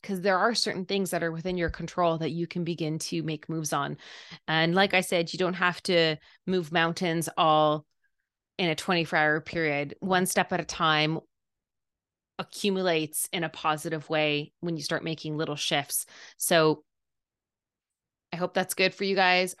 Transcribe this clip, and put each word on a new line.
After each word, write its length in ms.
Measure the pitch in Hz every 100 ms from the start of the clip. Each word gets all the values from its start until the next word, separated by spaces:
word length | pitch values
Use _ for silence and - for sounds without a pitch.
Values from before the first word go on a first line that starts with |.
'Cause 180 | - 190
there 160 | 190 185
are 160 | 214
certain 320 | 226 220 - 185
things 240 | 196 185
that 140 | 175
are 80 | 165
within 260 | 165 185 180
your 140 | 165
control 480 | - 165 - 175 165
that 100 | 165
you 180 | 170 170
can 160 | 175
begin 360 | 165 165 160 156
to 240 | - 170
make 260 | 160 151 -
moves 240 | 160 151
on. 240 | 147 143 147 - - - - -
And 280 | 160 165 180
like 180 | 196
I 80 | 185
said, 320 | 185 180 170
you 60 | 165
don't 160 | 180 175
have 260 | 180 170
to 340 | - 170 165 151 _ _ -
move 260 | 185 151
mountains 560 | 165 165 170 180 165 160 -
all 500 | 165 156 151 151 - _ _ _ _ _ _ -
in 120 | 175
a 60 | 156
twenty-four 420 | - 180 160 170
hour 240 | 151 151
period. 540 | 151 170 156 143 143 -
One 260 | 185 180 185
step 280 | - 175
at 80 | 175
a 40 | 165
time 540 | - 165 151 151 160 _ _ _ _ _ _ _ _ _ _ _ -
accumulates 920 | 185 - 202 190 185 160 156 - -
in 100 | 185
a 60 | 160
positive 580 | - 160 151 165 156 143
way 460 | 156 151 147 151 _
when 180 | 175 160
you 60 |
start 200 | 143 160
making 320 | 165 156 156 151
little 220 | 156 147
shifts. 480 | - 151 139 - - - - _
So 460 | - 170 156 151 _ _ _ _ _ _ _ _ _ _ _ _ _ _ _
I 20 | 165
hope 180 | 180
that's 200 | 190 185
good 200 | - 190
for 120 | - 196
you 100 | 196
guys. 400 | 185 180 185 -